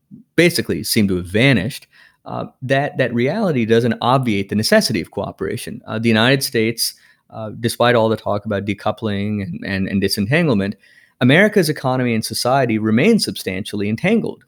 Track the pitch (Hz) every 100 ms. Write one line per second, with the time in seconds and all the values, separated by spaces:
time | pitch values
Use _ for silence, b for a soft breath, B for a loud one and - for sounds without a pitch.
0 | _ - _ - 170 151 - 85 - 113
1 | 101 90 87 104 135 113 101 - _ b
2 | b b - 120 - - 123 135 147 -
3 | - 117 131 208 196 131 110 113 120 113
4 | 113 135 127 101 98 107 107 214 208 104
5 | - 101 - - 78 - - - 101 110
6 | 117 110 120 135 - 117 110 117 - b
7 | b b _ 110 110 107 113 - 120 120
8 | 110 110 101 101 113 98 101 98 107 -
9 | 110 98 104 104 92 - 92 95 95 95
10 | 98 - 101 160 160 104 101 - b b
11 | b b 123 160 208 208 151 139 127 127
12 | 123 113 - 110 120 139 127 107 110 113
13 | 196 220 - - 104 92 - 104 101 113
14 | 180 226 - -